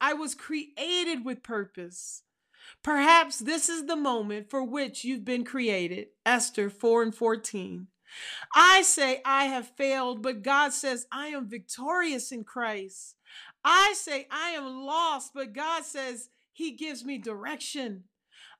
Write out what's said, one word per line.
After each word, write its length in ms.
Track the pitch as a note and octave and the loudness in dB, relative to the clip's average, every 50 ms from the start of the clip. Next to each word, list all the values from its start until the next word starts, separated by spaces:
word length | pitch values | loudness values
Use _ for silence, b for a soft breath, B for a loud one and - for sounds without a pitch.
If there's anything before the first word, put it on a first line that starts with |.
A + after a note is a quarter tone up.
"I 120 | C4 D4 D4+ | 0 0 0
was 220 | D4 D#4 - - | -2 -4 -8 -8
created 880 | - - - D#4 D4 D4+ D4 - A#3+ D4 E4+ F4+ F4+ F4 E4+ D#4+ B3 A3+ | -10 -8 -6 -6 -6 -6 -8 -8 -8 -4 -2 -2 -2 0 -2 -4 -4 -4
with 200 | C4 B3 B3+ - | -6 -8 -8 -8
purpose." 800 | - A3+ G#3 G3 - - F#3 F3 F3 F3+ - - - - - _ _ _ _ _ B B B B B B B | -6 -6 -6 -6 -8 -10 -14 -14 -14 -14 -14 -14 -14 -14 -16 _ _ _ _ _ B B B B B B B
Perhaps 560 | B D4+ D4+ C#4 C#4+ D#4+ E4+ E4 E4 - - | B 0 2 4 8 10 10 10 8 4 -2
this 320 | - G#3+ C#4 E4 D#4 - E4 | -6 -4 -2 -2 0 0 -2
is 160 | E4 D#4+ C#4 | -2 -2 -4
the 100 | D#4+ E4 | -2 -2
moment 540 | D4+ C#4+ C4 A#3+ A3+ G#3 G#3 G#3 G#3+ G#3 - | 0 0 0 0 -2 -2 -4 -6 -8 -8 -6
for 140 | C#4 C4+ C4 | -4 -4 -4
which 420 | A3 C4+ D4 C4+ B3+ C4+ - A#3 | -2 -2 -4 -4 -4 -6 -6 -6
you've 200 | B3 C4+ A3+ G3 | -6 -6 -4 -4
been 200 | A#3+ B3 A#3+ A#3 | -2 -2 -2 -2
created. 640 | - C4 C4 A#3+ A3 G3 F#3 F3 E3+ F3+ G3+ - - _ _ - | -4 -2 -2 0 2 2 0 0 -2 -4 -6 -10 -12 _ _ 2
Esther 460 | A3+ B3 A#3+ A#3+ - - G#3+ G3+ G3 | 4 4 4 2 0 0 0 -2 -2
four 320 | G3 - A#3+ A3+ A3+ A#3 A3+ | -2 0 4 4 6 6 4
and 120 | A3+ A3 | 2 0
fourteen. 720 | - A#3 A3+ A#3 G#3+ - - - F#3+ F#3 F#3+ F3+ F3+ F#3 - _ _ B B B B B B B B B B B | 0 0 0 0 0 -4 -6 -8 -8 -8 -8 -10 -12 -12 -14 _ _ B B B B B B B B B B B
I 300 | D4+ F4 F#4 F#4+ F#4+ F4+ | 10 10 10 10 8 8
say, 400 | - - D#4 C#4 C4 C4 C4 C4 | 6 4 4 2 2 0 0 0
"I 200 | C4+ C4+ C#4 C#4 | 0 2 2 2
have 300 | C4+ C4+ B3 A3+ - _ | 2 0 -4 -6 -8 _
failed," 460 | - C#4 C4+ C4+ C4+ C4 B3 B3 G#3+ | -2 0 0 0 0 -2 -2 -4 -4
but 220 | G#3+ C4 B3 G#3 G3 | -4 -4 -4 -2 0
God 280 | C4+ C#4 C#4+ D4 C#4 | 2 4 4 4 2
says, 360 | - - D4 C4+ B3 A#3+ - - | 0 -2 -2 -4 -4 -4 -6 -8
"I 180 | A#3+ C4+ D4 D4+ | -8 -8 -8 -6
am 200 | D4 C#4 A#3+ G3+ | -6 -8 -8 -8
victorious 800 | A#3+ A3 - - - A#3+ C4 D4+ F4 F4+ E4+ D#4+ C4+ A#3+ - - | -10 -12 -10 -12 -10 -8 -4 -2 0 0 0 0 -2 -4 -6 -8
in 120 | C4 A#3 G#3 | -10 -10 -10
Christ." 720 | - - B3 A#3 A3 G#3+ G3 G3 F#3+ - - - - - _ B B B B B B B B - | -10 -6 -4 -4 -4 -4 -6 -8 -12 -14 -18 -20 -20 -20 _ B B B B B B B B 2
I 280 | D4 F4 F#4+ G4+ G#4 F#4+ | 4 6 6 6 4 2
say, 340 | - - D#4+ C#4+ C4+ C4+ - | -2 -6 -6 -6 -6 -6 -6
"I 220 | C4+ D4+ E4 F4 | -8 -6 -4 -4
am 160 | E4 D4 C4+ | -6 -6 -8
lost," 680 | C4 C4 C4 C4+ C#4 D#4 E4 E4+ D#4+ D4 - - - - | -8 -10 -8 -6 -2 0 0 0 0 -2 -4 -6 -10 -10
but 180 | C#4 C4+ G#3+ | -10 -10 -8
God 320 | G3+ C4+ D4+ D#4+ E4 D#4+ D#4+ | -8 -6 -4 -4 -4 -4 -6
says, 460 | - - C#4 C4 B3+ B3 A3+ - - _ _ _ _ | -8 -10 -8 -8 -8 -8 -10 -14 -18 _ _ _ _
"He 220 | _ - E4 D4+ A#3 | _ -8 -8 -8 -8
gives 300 | - D#4 D#4 C#4 A3+ A#3+ | -8 -10 -10 -10 -8 -8
me 140 | C#4 C#4 | -8 -8
direction." 920 | A3 F#3+ A3+ G#3 G3 A3 C#4+ D4+ - - - - C#4+ B3+ A3 G3 F#3 - _ _ _ _ B B B B B B | -8 -8 -10 -10 -8 -8 -10 -10 -8 -10 -8 -8 -6 -6 -8 -8 -10 -14 _ _ _ _ B B B B B B